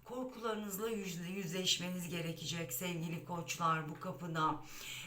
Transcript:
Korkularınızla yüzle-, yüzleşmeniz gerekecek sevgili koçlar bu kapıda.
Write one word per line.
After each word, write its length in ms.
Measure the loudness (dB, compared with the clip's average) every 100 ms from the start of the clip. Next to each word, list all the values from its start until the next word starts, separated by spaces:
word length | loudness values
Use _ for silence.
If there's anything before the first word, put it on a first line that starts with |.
Korkularınızla 880 | -6 -4 -4 -2 0 0 0 0 0
yüzle-, 400 | 0 -2 -2 -2
yüzleşmeniz 800 | -2 0 2 4 4 2 -2 -2
gerekecek 640 | 0 0 -2 -2 -2 -2
sevgili 520 | 0 0 0 0 -2
koçlar 640 | -2 -4 -2 2 4 4 2
bu 120 | -4
kapıda. 600 | -6 -4 -2 4 4 4 -4 -8 -8 -8